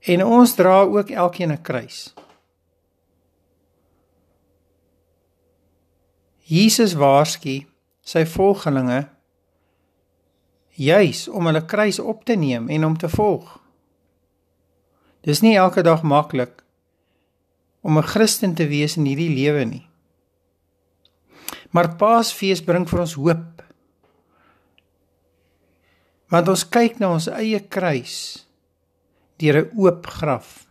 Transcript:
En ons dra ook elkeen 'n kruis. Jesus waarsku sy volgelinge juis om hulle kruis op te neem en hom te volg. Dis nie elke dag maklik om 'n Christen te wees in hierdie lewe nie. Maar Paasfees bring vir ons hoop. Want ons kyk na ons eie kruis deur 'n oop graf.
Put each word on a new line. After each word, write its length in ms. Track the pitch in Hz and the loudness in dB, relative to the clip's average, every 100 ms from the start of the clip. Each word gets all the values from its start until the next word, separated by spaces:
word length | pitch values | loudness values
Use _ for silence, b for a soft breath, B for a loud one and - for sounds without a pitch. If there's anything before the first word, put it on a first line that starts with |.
| - | 0
En 160 | 175 | 0
ons 320 | 190 233 240 | 4 6 4
dra 300 | - 185 190 | 4 4 6
ook 260 | 196 202 202 | 4 2 -2
elkeen 420 | - 180 180 175 | -2 -2 -2 -4
'n 100 | 147 | -4
kruis. 520 | - 127 117 - - - - _ _ _ _ _ _ _ _ _ _ _ _ _ _ _ _ _ _ _ _ _ _ _ _ _ _ _ _ _ _ _ _ _ _ _ _ _ _ _ _ _ _ | -6 -8 -8 -18 -20 -20 -20 _ _ _ _ _ _ _ _ _ _ _ _ _ _ _ _ _ _ _ _ _ _ _ _ _ _ _ _ _ _ _ _ _ _ _ _ _ _ _ _ _ _
Jesus 480 | 160 220 220 220 | 2 2 4 0
waarsku 720 | 165 139 139 156 - 147 135 143 _ _ _ | 2 4 4 2 -4 -8 -10 -12 _ _ _
sy 240 | - 170 160 | -6 -2 -2
volgelinge 840 | 165 190 196 165 139 127 127 143 _ _ _ _ _ _ _ _ _ _ _ _ _ _ _ _ - | 0 0 2 -2 -2 -2 -4 -6 _ _ _ _ _ _ _ _ _ _ _ _ _ _ _ _ -6
juis 500 | 139 185 185 - - | 2 4 4 0 -10
om 200 | 208 165 | -4 -2
hulle 160 | 156 | -2
kruis 340 | 160 208 214 185 | -2 -2 -2 -2
op 260 | - 220 | -8 -10
te 120 | - 226 | -4 -2
neem 320 | 147 120 113 | -2 -4 -4
en 140 | 151 | -2
hom 140 | 156 160 | -2 -2
te 100 | 165 | -4
volg. 480 | - 214 165 - - _ _ _ _ _ _ _ _ _ _ _ _ _ _ _ _ - | -2 -2 -2 -8 -20 _ _ _ _ _ _ _ _ _ _ _ _ _ _ _ _ -4
Dis 160 | 147 | 2
nie 140 | 220 208 | 4 4
elke 260 | 185 180 | 4 4
dag 200 | 165 165 | 2 2
maklik 600 | 160 143 151 135 123 _ _ _ _ _ _ _ _ _ _ _ _ _ | 2 0 0 -6 -8 _ _ _ _ _ _ _ _ _ _ _ _ _
om 160 | 196 156 | 0 0
'n 40 | 156 | 0
Christen 480 | 214 220 - 196 | 0 0 0 -4
te 120 | 165 156 | -2 -2
wees 300 | 147 147 160 | -2 -2 -2
in 80 | |
hierdie 300 | 139 139 165 | -4 -2 -4
lewe 300 | 135 139 147 | 0 0 0
nie. 220 | 117 117 _ _ _ _ _ _ _ _ _ _ _ _ _ _ _ B B B B | -2 -6 _ _ _ _ _ _ _ _ _ _ _ _ _ _ _ B B B B
Maar 260 | 170 170 165 | -2 -2 0
Paasfees 680 | 208 233 226 - 190 180 | 2 2 0 -4 -4 -4
bring 260 | 160 175 175 | -2 -2 0
vir 120 | 180 | -4
ons 140 | 170 | -4
hoop. 480 | 143 147 165 - - - _ _ _ _ _ _ _ _ _ _ _ _ _ _ _ _ _ _ _ _ _ _ _ _ _ _ | -2 -2 -2 -4 -20 -20 _ _ _ _ _ _ _ _ _ _ _ _ _ _ _ _ _ _ _ _ _ _ _ _ _ _
Want 200 | 170 175 | 0 2
ons 200 | 185 - | 0 0
kyk 300 | 240 233 233 | 0 0 0
na 140 | 196 | -2
ons 140 | 165 165 | -2 -4
eie 340 | - 220 214 | -6 -4 -4
kruis 840 | 208 196 180 139 120 - - - _ _ _ _ _ _ _ _ _ _ | -6 -4 -2 -4 -6 -14 -14 -18 _ _ _ _ _ _ _ _ _ _
deur 200 | 156 147 | 2 2
'n 140 | 156 226 | 0 2
oop 280 | 190 170 - | 2 0 -10
graf. 600 | - 151 120 - - _ | -8 -4 -4 -8 -20 _